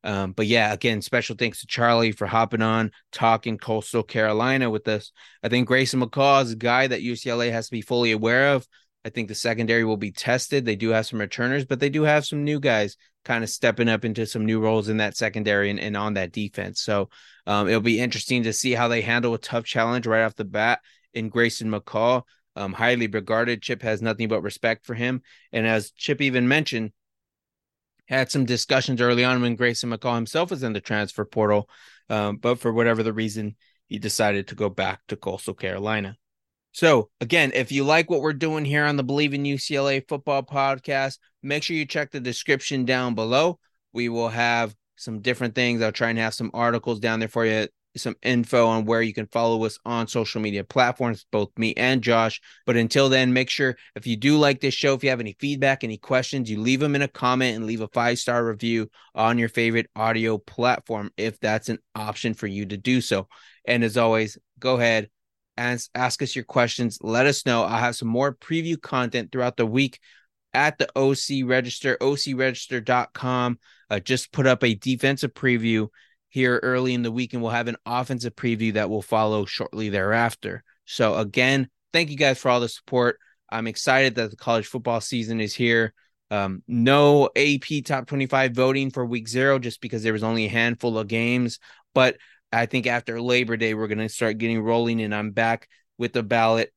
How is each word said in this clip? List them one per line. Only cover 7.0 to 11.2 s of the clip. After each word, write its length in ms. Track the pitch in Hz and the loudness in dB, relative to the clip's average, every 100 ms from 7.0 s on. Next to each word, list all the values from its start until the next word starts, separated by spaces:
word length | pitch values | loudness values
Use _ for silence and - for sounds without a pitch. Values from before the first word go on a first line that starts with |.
U 120 | 117 | -4
C 160 | 117 127 | -6 -4
L 100 | 120 | -2
A 100 | 120 | 0
has 160 | 113 110 | -2 -4
to 40 | |
be 120 | 117 | -8
fully 280 | 101 120 120 | -2 0 2
aware 380 | 110 110 123 139 | 2 2 4 4
of. 120 | 139 - _ _ _ | 2 -2 _ _ _
I 60 | 113 | -12
think 180 | 120 107 | -8 -8
the 80 | 107 | -4
secondary 480 | 117 113 113 117 | -4 -2 0 2
will 120 | 110 107 | 2 -2
be 140 | 101 | -4
tested. 540 | - - 127 - 143 | -6 -2 0 0 -2
They 100 | 120 | -2
do 140 | 104 113 | -2 0
have 180 | 113 110 | 0 0
some 140 | 117 | -6